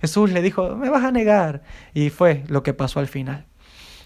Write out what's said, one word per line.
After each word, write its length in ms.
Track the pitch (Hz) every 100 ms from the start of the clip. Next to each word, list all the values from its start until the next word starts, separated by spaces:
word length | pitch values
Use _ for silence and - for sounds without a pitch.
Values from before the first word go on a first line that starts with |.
Jesús 300 | 160 202 208
le 100 | 180
dijo, 340 | 180 190 185 220
"Me 140 | 269
vas 140 | 277
a 80 | 254
negar". 520 | 247 214 208 165 143 - - -
Y 160 | 151 147
fue 340 | 147 175 147 147
lo 160 | 143
que 100 | 135
pasó 260 | 139 135 -
al 80 | 139
final. 380 | 139 131 143 - _ _ - - -